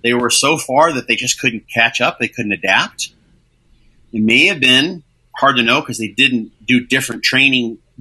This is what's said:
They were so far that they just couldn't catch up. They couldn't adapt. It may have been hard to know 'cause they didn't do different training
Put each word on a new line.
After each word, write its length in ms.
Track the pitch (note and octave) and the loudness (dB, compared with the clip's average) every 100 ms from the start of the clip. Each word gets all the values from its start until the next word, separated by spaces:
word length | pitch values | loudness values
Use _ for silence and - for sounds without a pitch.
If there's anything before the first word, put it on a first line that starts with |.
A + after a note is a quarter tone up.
They 100 | A#2 | -2
were 180 | A#2+ A#2+ | 0 0
so 280 | - C#3 D#3 | 0 0 0
far 340 | - C3 E3 | 0 2 2
that 140 | C3+ - | 2 -2
they 80 | A2+ | -2
just 240 | B2 - | -2 -2
couldn't 240 | C3 A2+ - | -2 -4 -6
catch 280 | - A#2 - | 0 0 0
up. 180 | C3 - | -2 -2
They 100 | A2+ | -6
couldn't 240 | - G#2 | -6 -6
adapt. 560 | G2 F#2+ G2 F#3 - - _ _ _ _ _ _ _ _ _ _ | -4 0 0 0 -6 -14 _ _ _ _ _ _ _ _ _ _
It 100 | A2+ | -2
may 240 | G#2+ A#2+ F3 | 2 4 2
have 140 | F3+ | 2
been 440 | C3 B2+ D#3 F3+ - _ _ - | 2 2 2 -4 -14 _ _ 0
hard 200 | C3+ B2+ | 0 2
to 60 | |
know 180 | A#2 C3 | 0 0
'cause 180 | D3 A#2+ | -2 -8
they 100 | A2 | -6
didn't 440 | - C3+ B2 A2 _ G#2+ | -2 0 0 -4 _ 0
do 180 | B2 B2 | 0 2
different 380 | C3+ C3 A2+ | -2 -2 -6
training 560 | - C3 C#3 C3 A#2 A#2 _ - | -2 2 2 0 -2 -8 _ -14